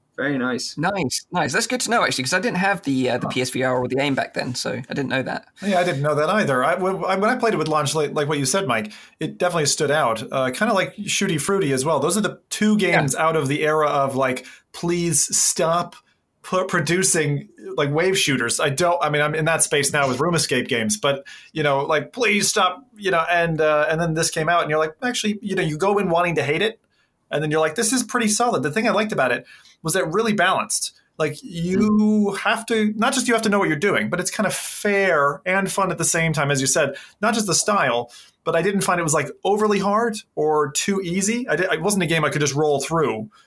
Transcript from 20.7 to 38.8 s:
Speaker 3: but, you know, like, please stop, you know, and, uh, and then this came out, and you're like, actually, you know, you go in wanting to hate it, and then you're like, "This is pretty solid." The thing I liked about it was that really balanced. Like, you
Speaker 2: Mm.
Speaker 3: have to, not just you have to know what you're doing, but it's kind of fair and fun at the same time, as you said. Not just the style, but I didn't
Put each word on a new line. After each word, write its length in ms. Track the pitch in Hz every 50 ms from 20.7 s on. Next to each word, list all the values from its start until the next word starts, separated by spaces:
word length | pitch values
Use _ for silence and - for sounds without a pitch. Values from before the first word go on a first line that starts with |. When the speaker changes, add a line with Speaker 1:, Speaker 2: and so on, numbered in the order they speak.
| 127 117 110 107 107
Speaker 3:
but, 300 | - - 143 139 139 - - - - - -
you 100 | - 156
know, 200 | 151 147 139 139 143
like, 300 | 151 156 147 131 151 -
please 340 | 254 - - 208 202 -
stop, 380 | - - 214 190 180 180 - - _ _
you 160 | 208 202 185
know, 140 | 175 165 165 165
and, 300 | 175 170 170 170 160 151
uh, 280 | 156 151 151 151 151 156
and 100 | 160 160
then 140 | 175 165 156
this 160 | 160 165 160
came 160 | - 165 156
out, 140 | 165 175 170
and 80 | 151 147
you're 100 | 151 156
like, 140 | 156 156 - - -
actually, 360 | 247 240 - - 208 202 -
you 140 | - 196 185
know, 60 | 170 170
you 120 | 160 151
go 200 | 151 185 202 202
in 100 | 202 196 180
wanting 260 | 165 170 175 175 160
to 80 | 151 135
hate 180 | 135 156 160
it, 180 | 202 226 - - _ _ _ _ _ _ _ _ _ -
and 120 | - 147 156
then 80 | 151
you're 80 | 151 160
like, 160 | 156 156 156
"This 160 | 233 226 220
is 100 | 262 247 -
pretty 240 | 208 - 240 233 208
solid." 340 | 208 - 240 247 202 147 135
The 80 | 151
thing 160 | 143 220 233
I 40 | 226
liked 200 | 175 202 220 214
about 200 | 196 151 131 123
it 140 | 120 147 - - - - - - - _
was 120 | - 160 165
that 120 | 190 170 160
really 220 | 160 214 220 226 202
balanced. 600 | - 170 190 180 117 104 104 - - - - - _ _ _ _
Like, 200 | - 160 147 143 - 269
you 340 | 226 175 165 170 180 185 196 214 214 214 214 214 214 214 214 208 196
Speaker 2:
Mm. 60 | 196 -
Speaker 3:
have 260 | - 202 226 214 214
to, 260 | - 233 220 214 214 214
not 180 | - 220 269 269
just 140 | 262 -
you 60 | 247 233
have 100 | 220 220
to 60 | 214
know 100 | 202 202
what 80 | 190
you're 100 | 160 156
doing, 320 | 147 165 170 151 110 107 -
but 100 | - 175
it's 120 | 180 -
kind 140 | - - 202
of 60 | 180 -
fair 880 | - - - - - - 208 202 196 196 190 165 147 143 143 147 - -
and 260 | 185 185 196 190 185
fun 200 | - 202 190 180
at 60 | 165
the 80 | - 160
same 280 | - - 165 165 160 151
time, 160 | 160 143 139
as 100 | 143 131
you 40 | 135
said. 280 | 127 - 170 151 127 - - - - - -
Not 120 | 202 226 214
just 100 | 240 -
the 60 | 196 156
style, 560 | - - - 208 196 160 127 117 120 123 - - - - - _ _ -
but 120 | 165 160
I 60 | 165 165
didn't 180 | 202 202 196